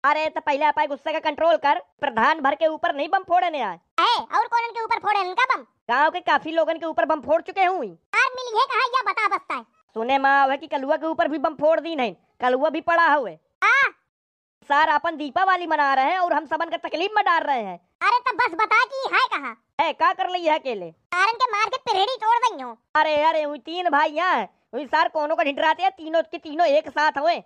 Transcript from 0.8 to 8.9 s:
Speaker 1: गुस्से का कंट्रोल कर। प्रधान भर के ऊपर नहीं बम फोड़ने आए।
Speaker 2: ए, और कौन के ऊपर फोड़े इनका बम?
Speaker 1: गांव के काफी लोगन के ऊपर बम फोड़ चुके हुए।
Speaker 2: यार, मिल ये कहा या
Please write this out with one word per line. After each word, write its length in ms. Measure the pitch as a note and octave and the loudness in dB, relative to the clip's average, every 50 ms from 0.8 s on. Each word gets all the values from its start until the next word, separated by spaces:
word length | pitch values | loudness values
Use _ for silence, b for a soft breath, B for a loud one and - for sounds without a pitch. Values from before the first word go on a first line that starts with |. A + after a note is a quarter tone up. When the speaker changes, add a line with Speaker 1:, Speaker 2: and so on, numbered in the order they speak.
| D4+ C#4+ | -2 -2
Speaker 1:
गुस्से 240 | C#4+ B3+ _ D#4+ | -2 -6 _ -4
का 60 | D4+ D#4+ | -4 -2
कंट्रोल 380 | D#4 D#4 D4 - D#4 E4+ E4 | -2 -4 -2 2 2 4 4
कर। 220 | D4 - C#4 D4+ F4 - _ _ _ | 4 2 2 0 0 -2 _ _ _
प्रधान 400 | D4 C#4 A3+ A3 A3+ C#4 D#4 D#4+ | -4 -2 0 2 4 4 2 2
भर 140 | C4+ C#4 D4+ | 0 0 0
के 120 | D4 D#4+ | 2 0
ऊपर 280 | D#4 D#4 D4+ - F4 E4+ | 0 0 0 -4 -4 -2
नहीं 140 | C#4 D4+ E4 | -4 -2 -2
बम 140 | F#4 F#4+ | -2 -2
फोड़ने 380 | F#4 - E4 F#4 F4+ F4 D#4 C#4+ | 0 2 2 2 2 0 -2 -4
आए। 140 | A#3 G3 E3+ | -6 -6 -6
Speaker 2:
ए, 420 | E3+ _ _ _ - E4+ A#4 A#4+ F4+ | -10 _ _ _ 0 2 2 2 0
और 280 | A#3 - - F#4 A#4 | -2 -2 -2 -2 0
कौन 240 | A#4 A4+ A#4 A#4 A#4 | 0 -2 -2 -2 -4
के 120 | A4 A#4 | -6 -8
ऊपर 160 | A4+ - A4+ A4 | -4 -4 -4 -2
फोड़े 220 | - G4+ G#4 G4+ | -2 -2 0 0
इनका 360 | F#4 F4+ F#4 - B4+ C5 B4 | -2 -2 0 -2 0 0 0
बम? 60 | D#4+ A#3+ _ _ _ _ - | -4 -6 _ _ _ _ -2
Speaker 1:
गांव 200 | A#3 C4 D4 D#4+ | 2 2 2 2
के 100 | D4+ F4+ | 0 -2
काफी 300 | F4 - D#4 C4 - D#4 | -2 0 0 0 0 -2
लोगन 280 | D#4+ E4 D#4 D4 E4 D#4+ | 0 0 0 0 -2 -4
के 80 | E4 | -6
ऊपर 180 | D#4+ D#4 - E4 | -4 -2 -2 0
बम 160 | C#4+ D#4+ D#4 | 0 -2 -4
फोड़ 200 | - B3+ D4+ E4 | 0 0 0 0
चुके 220 | E4 - F4 G4 F#4+ | 0 -4 -2 0 0
हुए। 220 | F4 F#4+ F4 B3+ | 2 0 -2 -6
Speaker 2:
यार, 440 | G3 E3 _ _ _ - A4 B4 C5 | -8 -10 _ _ _ 0 2 2 2
मिल 280 | B4+ B4+ B4+ B4 A4 G#4+ | -2 -8 -10 -4 0 0
ये 60 | C5 C#5 | 0 2
कहा 140 | B4+ G#4+ C5 | 0 0 0
या 160 | A#4+ | 0